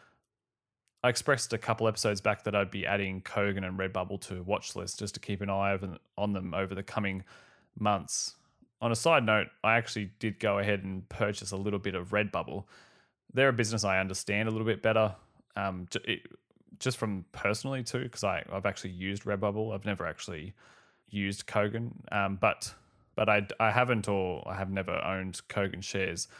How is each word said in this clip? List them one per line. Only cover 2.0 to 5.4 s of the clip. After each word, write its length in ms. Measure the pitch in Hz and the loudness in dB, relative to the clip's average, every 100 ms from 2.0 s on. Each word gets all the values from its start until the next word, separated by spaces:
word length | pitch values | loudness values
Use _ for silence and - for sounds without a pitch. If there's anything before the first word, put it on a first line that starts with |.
| 110 101 | 0 2
back 220 | 107 101 | 2 2
that 120 | - 101 | 2 2
I'd 160 | 98 | 2
be 160 | 98 - | 0 0
adding 340 | 101 98 95 | 0 0 -4
Kogan 460 | - 104 101 95 92 | -4 0 0 0 -4
and 100 | 95 | -2
Redbubble 440 | 95 95 92 98 | -2 -2 -4 -6
to 200 | - 95 | -6 -8
watch 340 | 87 101 - 95 | -2 -2 -2 -8
list 240 | 92 - | -6 -6
just 140 | 104 | -8
to 60 | - | -8
keep 220 | - 98 | -6 -4